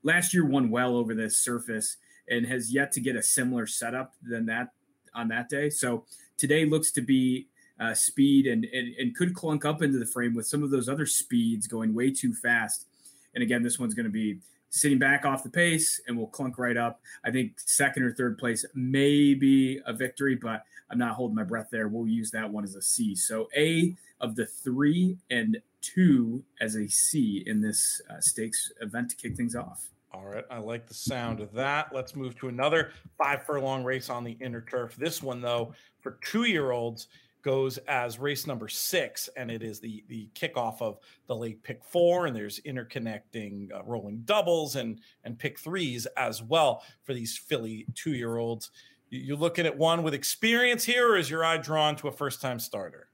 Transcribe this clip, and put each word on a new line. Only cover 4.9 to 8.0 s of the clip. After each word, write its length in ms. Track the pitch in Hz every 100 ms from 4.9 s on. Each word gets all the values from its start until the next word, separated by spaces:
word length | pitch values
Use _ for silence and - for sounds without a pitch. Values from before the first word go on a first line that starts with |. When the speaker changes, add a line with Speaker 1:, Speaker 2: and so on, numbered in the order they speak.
| _ _
Speaker 1:
on 140 | 120 113
that 220 | 113 120
day. 200 | 139 147
So 360 | 147 127 117 - - - -
today 280 | 139 151 156
looks 260 | 156 151
to 80 | -
be, 460 | 123 131 127 127 - _ _ _
uh, 140 | 113
speed 520 | 113